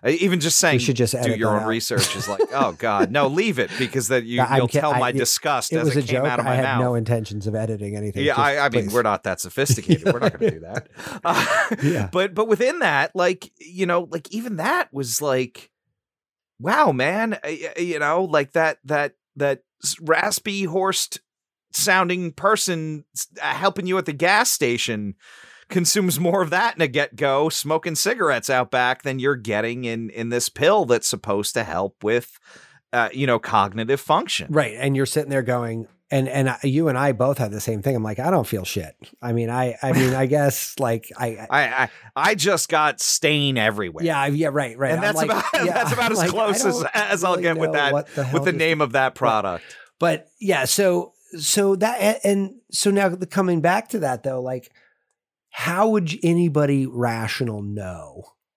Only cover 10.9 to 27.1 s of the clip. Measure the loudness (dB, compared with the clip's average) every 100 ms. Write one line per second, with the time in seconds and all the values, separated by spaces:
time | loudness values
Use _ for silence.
10.9 | -16 -14 -4 -2 0 0 0 0 0 0
11.9 | 0 0 0 0 0 2 2 2 2 2
12.9 | 2 0 2 0 0 -8 _ -14 -4 0
13.9 | 0 -2 -8 -8 -10 -6 -4 -2 -2 -2
14.9 | -6 -4 -2 0 0 -2 -8 -20 _ _
15.9 | _ _ _ _ _ _ -8 -2 2 2
16.9 | 2 0 0 -2 -4 -8 -8 -8 -6 -4
17.9 | -2 0 0 2 0 2 2 0 -2 -2
18.9 | -2 -2 -6 _ -4 -2 -2 _ _ -8
19.9 | -4 0 2 2 -2 -4 -4 -2 0 0
20.9 | 0 -4 -8 _ _ _ _ _ -2 2
21.9 | 4 2 0 -4 0 2 2 0 -2 -4
22.9 | -8 -10 -12 -12 -6 -6 0 0 0 -2
23.9 | -2 -2 0 2 4 2 0 0 0 -2
24.9 | -4 -6 -10 -18 -20 -20 -20 -4 0 2
25.9 | 2 2 2 2 2 2 2 0 0 0
26.9 | 0 -2